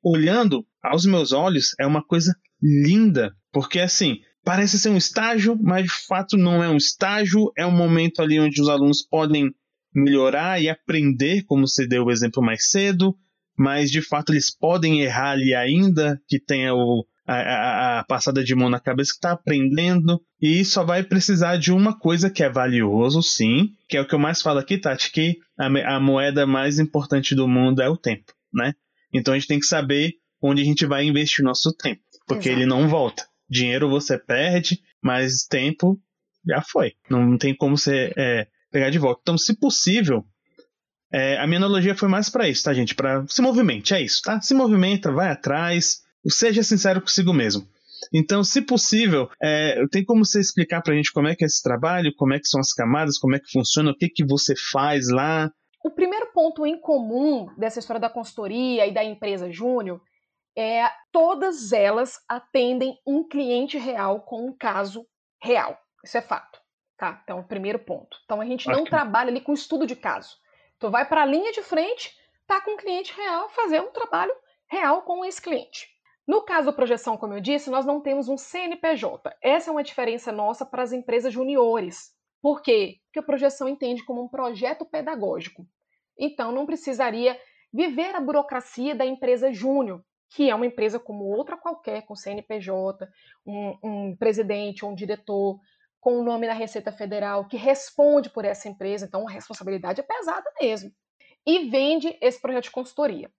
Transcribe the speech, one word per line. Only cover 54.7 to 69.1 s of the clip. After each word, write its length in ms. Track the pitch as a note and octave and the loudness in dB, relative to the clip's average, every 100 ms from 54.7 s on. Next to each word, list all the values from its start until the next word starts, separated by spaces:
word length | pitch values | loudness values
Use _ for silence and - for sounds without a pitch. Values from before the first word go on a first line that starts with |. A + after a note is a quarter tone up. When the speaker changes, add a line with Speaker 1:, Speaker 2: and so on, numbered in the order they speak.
Speaker 1:
faz 400 | C#3 C#3+ D3 B2 | -2 0 0 0
lá? 400 | B2 C#3+ D#3+ D#3 _ _ _ | 0 2 0 -2 _ _ _
Speaker 2:
O 80 | D#4+ | -8
primeiro 360 | D#4 F4+ G#4 A#4+ | -2 -2 -2 -4
ponto 320 | - E4+ D#4+ D4+ | 0 0 0 -4
em 120 | E4 | -4
comum 680 | D#4+ D4 A3 A#3+ D4 C4+ F#3+ - | -2 -2 0 -2 0 0 -6 -6
dessa 220 | A3 A3+ | -6 -6
história 200 | - A3+ | -8 -6
da 120 | A3+ | -6
consultoria 760 | A#3 A3+ - G3+ A3+ B3+ A#3+ G#3 | -8 -12 -12 -8 -4 -2 0 0
e 60 | |
da 100 | G3+ | 0
empresa 480 | G#3+ G#3 G#3 G3 F3+ | -4 -6 -6 -6 -8
júnior 500 | E3+ A#3+ B3+ G3 F3 _ _ _ _ _ - | -6 -2 -2 -4 -10 _ _ _ _ _ -6
é 280 | A3 A#3 A#3 - _ | -4 0 -2 -4 _
todas 600 | E4+ E4 E4+ F#4+ D#4+ G#3+ | 2 2 2 -4 -6 -2
elas 460 | A3+ G3+ G#3+ B3+ - _ | 2 2 2 -4 -8 _
atendem 680 | A#3+ _ C4+ B3 B3+ C4 C4 - | -12 _ -2 0 -2 -4 -6 -4
um 200 | C#4 E4 | -2 -2
cliente 520 | C#4+ C4 A#3+ C#4+ D4 | -6 -2 -2 -4 -6
real 420 | B3 A#3 G3 G#3 | -8 -6 -4 -4
com 260 | G#3 A3 B3 | -6 -12 -12
um 80 | |
caso 520 | C4 A#3 F#3+ G3+ G3+ A#3 _ _ _ | -6 -6 -4 -6 -8 -20 _ _ _
real. 360 | - A#3+ - - _ _ | -2 0 0 -8 _ _
Isso 140 | - - | -8 -8
é 20 | |
fato, 380 | - - - - _ _ _ _ | -6 -10 -10 -20 _ _ _ _
tá? 200 | F#3 G3 | -10 -10
Então, 160 | - F3+ | -14 -14
o 80 | F3+ | -12
primeiro 300 | G3+ F#3+ G#3 | -10 -8 -8
ponto. 400 | - - - - | -10 -14 -14 -20
Então, 180 | _ G#3 | _ -8
a 20 | |
gente 220 | A3+ B3 C4 | -6 -8 -4
não 140 | C4 | -4
Speaker 1:
Ok. 100 | D#4+ | -2
Speaker 2:
trabalha 400 | D#4 C4 | -2 0